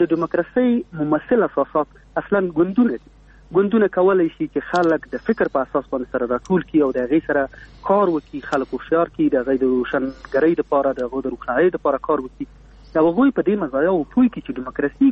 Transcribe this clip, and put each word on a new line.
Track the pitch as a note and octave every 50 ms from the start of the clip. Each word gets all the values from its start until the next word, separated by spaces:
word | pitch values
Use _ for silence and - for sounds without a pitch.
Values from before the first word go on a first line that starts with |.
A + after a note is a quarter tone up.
د | F3 E3
ډیموکراسۍ | E3+ D#3+ E3+ D#3+ - E3+ F3 - - B3 B3+ B3 A#3+ A#3+ - - F3 D#3+
ممثل | D3 D3+ D#3 D3+ - - B3+ A#3 F#3 D3+
اساسات | - C#3 C#3 - - D#3 D3 - - - - - - D#3+ -
اصلاً | - G3+ G3+ F#3+ F3+ E3 D3+
ګوندونه | F3 F#3 G3 - A#3+ A3+ B2 A2+ -
دي. | - - - - - - - - - - F3+
ګوندونه | G3+ G#3 G#3 A3+ G#3 F#3 -
کولی | F3+ F3+ F#3+ G3 F#3 E3 D#3+ -
شي | - D#3 D3
چې | - F#3 - -
خلک | - F3+ F3 E3 D#3+ D3+ - - -
د | - - -
فکر | A3+ - G3 - -
په | C#3+ C3 -
اساس | - D3 C3 -
باندې | - C3 B2+ -
سره | - B2+ A#2+ A2+ B2
راټول | B2 - - F#3 F3+ -
کړي | - - D#3
او | C#3+ C3
د | B2+ C3 B2
هغې | A#2+ D3 E3 - -
سره | C#3+ C#3+ C3+ C3 - - - - - - - -
کار | G3 G3+ G3+ F3+
وکړي، | E3 D3+ - - - C#3 - -
خلک | - C#3 C3 - -
هوښیار | B2 - - E3 E3 E3+ E3 -
کړي، | - D#3 D3
د | C#3+ C3
هغې | A#2+ C3 C3+ B2
د | C3 B2+
روشنګرۍ | B2+ B2+ A#2+ - - C#3 C3 C3+ C3+ - - - - C3+ D3+ E3 E3+ D#3
دپاره، | C#3+ - D3+ C#3 C#3 C3+ C3 C3
د | B2+ A#2+
هغو | B2+ C3+ C3
د | C3 B2
روښنایۍ | - - - A#2+ C3 E3+ F#3 F3+ D#3+
دپاره | - D#3 C#3 B2+ - -
کار | D#3 C#3 B2+
وکړي. | C3 - - - - - - - - - - - - - A3+
او | - E3+
هغوی | E3+ F#3+ C4+ C#4
په | - - D#3+ F3
دې | G#3 G#3 G3
مزایاوو | - - C3 D3 F3+ F#3+ F3 C#3 - -
پوه | B3 B3+ A3+
کړي | - - -
چې | - - -
ډیموکراسي | B2+ C3 - - C#3+ C#3+ - - C4+ C#4